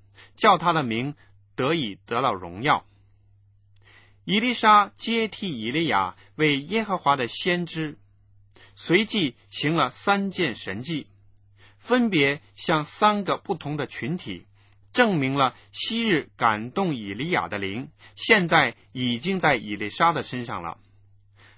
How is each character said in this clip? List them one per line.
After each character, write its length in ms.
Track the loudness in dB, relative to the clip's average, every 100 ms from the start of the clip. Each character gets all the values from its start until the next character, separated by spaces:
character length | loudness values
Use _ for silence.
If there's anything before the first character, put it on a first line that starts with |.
| _ -20 -20 2
叫 220 | 4 6
他 160 | 4
的 100 | 0
名 320 | 0 -2 -4 -8 _ -20 _ -2
得 200 | 0 0
以 220 | -2 -8 -6
得 160 | -2
到 120 | 0
荣 280 | -2 -6 -2
耀。 240 | 0 0 -2 _ _ _ _ _ _ _ _ -20 -20 -20 -20 _ -2
以 160 | 0
利 120 | 0
沙 380 | 2 6 6 6 -2
接 320 | -4 -2 -2
替 180 | -4 -8
以 240 | -6 -4
利 140 | -2 0
亚 320 | 0 0 -6 -14 -2
为 240 | 0 0
耶 240 | -2 -4
和 140 | -2 -2
华 180 | 0 0
的 120 | -2
先 380 | -4 -2 -2 -2
知， 320 | -6 -8 -10 _ _ _ _ _ _ -20 -12
随 300 | 2 2 2
即 320 | 0 -2 -4 _
行 260 | -6 -2 0
了 160 | 0
三 380 | -2 0 0 0
件 260 | -2 -4 -4
神 260 | -8 -8
迹， 260 | -6 -8 -8 _ _ _ _ _ -20 _
分 320 | 0 2 4
别 320 | 2 2 0 -8 -6
向 280 | 0 0
三 400 | 0 2 2 2
个 140 | 0 -4
不 180 | -4 -6
同 220 | -4 -6
的 100 | -6
群 300 | -6 -6 -6
体 300 | -8 -12 -14 _ _ _ -4
证 260 | 2 2 2
明 180 | 0 2
了 200 | 0 -2 -12
昔 360 | -8 -4 -2 0
日 220 | 0 -2 0
感 340 | 2 2 -2
动 240 | -2 -2 -2
以 180 | -4
利 160 | -6 -2
亚 180 | -2 -2
的 100 | -4
灵， 340 | -6 -6 -10 -16 -20 -6
现 320 | 2 4 6
在 280 | 4 2 -2 _
已 280 | -4 -2 -2
经 200 | -2 0
在 160 | 0 0
以 200 | -2 -8
利 140 | -6
沙 240 | 0 2
的 100 | 2
身 220 | -4 -8 -8
上 180 | -8
了。 160 | -10 -12 _ _ _ _ _ _ -20